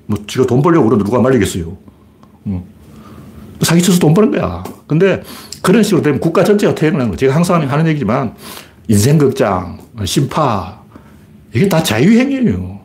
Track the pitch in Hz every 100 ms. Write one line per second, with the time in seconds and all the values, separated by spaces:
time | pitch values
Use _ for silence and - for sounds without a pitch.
0 | - 104 - 127 127 123 156 165 113 113
1 | 101 123 123 131 92 101 82 90 - -
2 | - _ - _ 110 90 85 - - -
3 | - - - - - - - 170 175 180
4 | 175 165 214 - 87 87 92 - - 151
5 | 190 135 - - - - - 214 208 175
6 | 127 131 165 196 185 208 196 131 156 156
7 | 120 87 131 139 175 175 143 143 160 151
8 | 107 127 127 - - - - - - 104
9 | 113 156 139 - 117 92 90 87 - 113
10 | 98 - 139 - 143 104 90 - - -
11 | - - - - - - 190 160 - 107
12 | 160 233 269 269 240 90 90 101